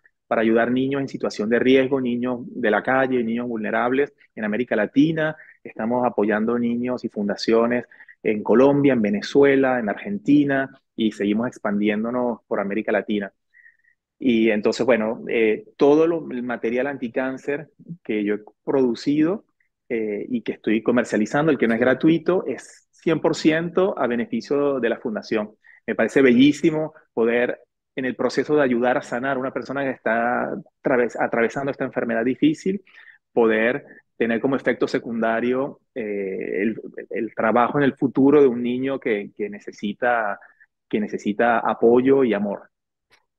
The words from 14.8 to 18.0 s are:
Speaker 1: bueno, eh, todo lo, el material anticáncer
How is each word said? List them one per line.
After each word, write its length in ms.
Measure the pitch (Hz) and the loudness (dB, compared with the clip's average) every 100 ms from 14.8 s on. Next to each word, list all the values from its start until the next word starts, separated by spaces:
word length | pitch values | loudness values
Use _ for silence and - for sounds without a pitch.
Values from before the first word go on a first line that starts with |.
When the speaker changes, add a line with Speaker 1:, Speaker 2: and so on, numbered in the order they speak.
Speaker 1:
bueno, 380 | 123 117 107 117 - | 2 2 2 -6 -4
eh, 360 | 120 110 107 - - | 0 2 0 -4 2
todo 300 | 143 147 165 | 4 4 4
lo, 220 | 170 143 | 0 -6
el 120 | 127 | -8
material 460 | 123 117 113 123 135 | -6 -6 -4 -2 -4
anticáncer 800 | 139 120 135 131 135 - 143 156 _ - 170 | -6 -8 -4 -6 -6 -6 -8 -8 _ -18 -16